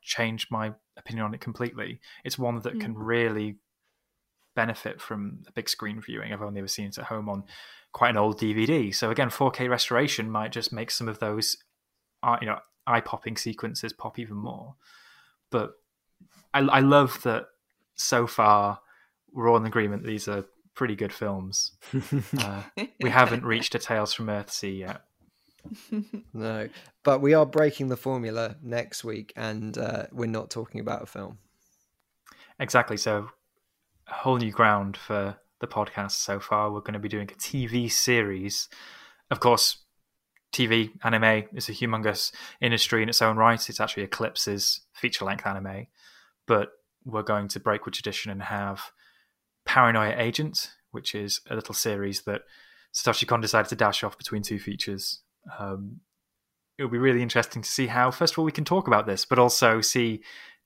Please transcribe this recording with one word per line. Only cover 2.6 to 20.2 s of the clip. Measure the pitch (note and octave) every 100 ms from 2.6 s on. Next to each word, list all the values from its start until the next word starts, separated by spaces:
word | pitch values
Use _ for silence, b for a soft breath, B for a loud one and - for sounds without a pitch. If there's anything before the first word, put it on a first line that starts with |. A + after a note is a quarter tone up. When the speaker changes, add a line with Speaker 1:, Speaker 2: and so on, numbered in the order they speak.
| A#2 B2
Speaker 1:
can | G#2
Speaker 2:
Mm. | A2
Speaker 1:
really | A2 A#2 A#2 G#2+ G#2+ G2+ _ _ _ _ _ _ _ _ _ -
benefit | A2+ A2 A2 -
from | - G#2+ G2+ - -
a |
big | - A2
screen | - G#2 G#2+
viewing. | G#2+ A2+ G#2+
I've | G#2
only | G#2 G2+
ever | G2
seen | - G2+
it | G2+
at | -
home | A2 G#2+
on | G2 G2 B B B B
quite | - B2
an | A2
old | G#2+ G#2+
D | A2
V | G#2+ A2+
D. | D#3+ G#2+
So | F#2+ A2+
again, | A2 B2
four | - C3+
K | - B2+
restoration | A#2+ - A#2+ C#3+ - A2
might | G#2+ G#2+
just | A#2 -
make | A2+ A#2
some | - A#2
of | G#2+
those, | A2 G#2+ A2 - _ _ _ _ _ _
uh, | A#2+ A#2+
you | A2+
know, | G#2 - _ -
eye-popping | A#2 - A#2 - A2+
sequences | - G#2+ A2+ C3 A2+
pop | - A2+ -
even | A2+ G#2
more. | A2+ G#2+ B2 C#3 b b b b b b _
But | B2 G#2 - _ _ _ _ _ _ _
I, | C#3
I | C#3 C3
love | C3+ C#3+ C3+ -
that | B2+ A2+ - _ _ _ _ -
so | - B2 A#2
far | - G#2+ G#2 G2+ G2+ b b b b _
we're | B2 A#2
all | A#2
in | A2
agreement | A#2 G#2+ G2+
these | A2 G#2+